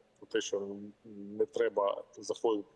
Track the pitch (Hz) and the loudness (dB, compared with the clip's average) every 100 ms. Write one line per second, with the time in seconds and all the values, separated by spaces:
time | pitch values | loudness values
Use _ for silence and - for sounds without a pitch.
0 | _ _ 104 110 - 101 101 101 104 - | _ _ -2 -2 0 -2 -2 -8 -12 -16
1 | 113 101 101 107 110 - 113 104 101 - | -18 -14 -8 0 0 4 2 4 2 0
2 | - - 104 104 117 104 - | -8 -14 -8 0 2 2 -2